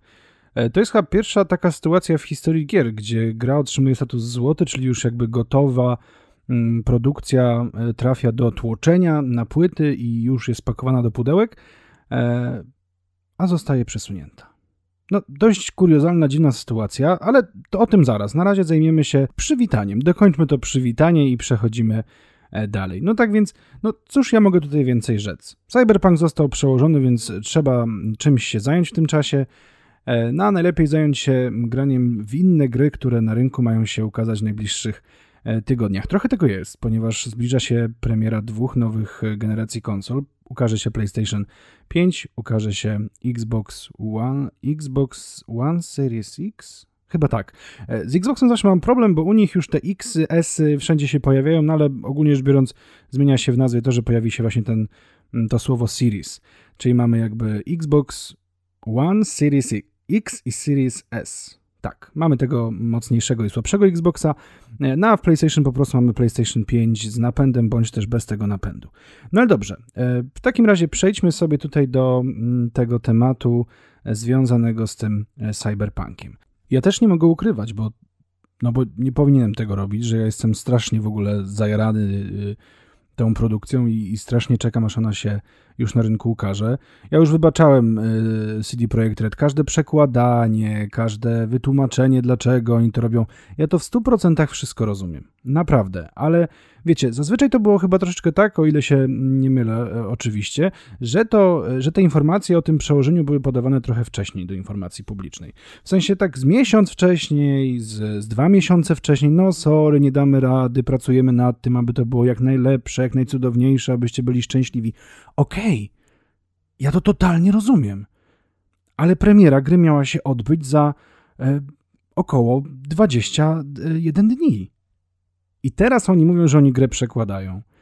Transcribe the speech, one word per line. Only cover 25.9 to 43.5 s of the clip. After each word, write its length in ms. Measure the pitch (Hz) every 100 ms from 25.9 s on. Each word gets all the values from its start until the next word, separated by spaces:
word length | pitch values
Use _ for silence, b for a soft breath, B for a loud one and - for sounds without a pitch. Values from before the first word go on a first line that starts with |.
| 196 190 165
został 320 | 165 - 143
przełożony, 520 | - 139 127 156 147
więc 300 | 131 120 - 98
trzeba, 400 | 107 160 139 123
mm, 300 | 117 104 107 107
czymś 260 | 151 127
się 160 | - 107
zająć 300 | 120 170 170
w 40 |
tym 120 | - 160
czasie. 400 | 156 139 143 131 b b b b b -
E, 260 | 117 117
no 120 | 147
a 80 | 208
najlepiej 360 | 190 175 165 151
zająć 320 | 156 151 135
się 300 | 143 127 127
graniem 680 | 110 117 123 139 127 123 113 107
w 100 | 139
inne 340 | 185 165 135
gry, 220 | 117 147
które 300 | - 127 117
na 120 | 110
rynku 300 | 110 131 131
mają 220 | 117 113 107
się 200 | - 110
ukazać 340 | 117 113 107
w 40 |
najbliższych, 600 | 110 104 104 - 113 - b b b b
e, 180 | 117 110
tygodniach. 460 | 107 123 104 95 -
Trochę 220 | 202 240
tego 180 | 214 143
jest, 300 | 95 92 -
ponieważ 480 | 117 110 113 107 123
zbliża 340 | 113 120 131
się 300 | - 117 117 113
premiera 420 | 113 113 110 110
dwóch 340 | 110 110 131 127
nowych, 480 | 113 110 107 -
e, 140 | 110 104
generacji 440 | 107 107 113 117
konsol. 420 | 113 98 - 139 139 _
Ukaże 360 | _ - 120 110
się 120 | 113
PlayStation 540 | 110 104 - 107 104 101 b b b _
pięć, 400 | 165 180 - - -
ukaże 380 | 110 110 107
się 260 | 98 110 104 110 - 123
Xbox 640 | 117 113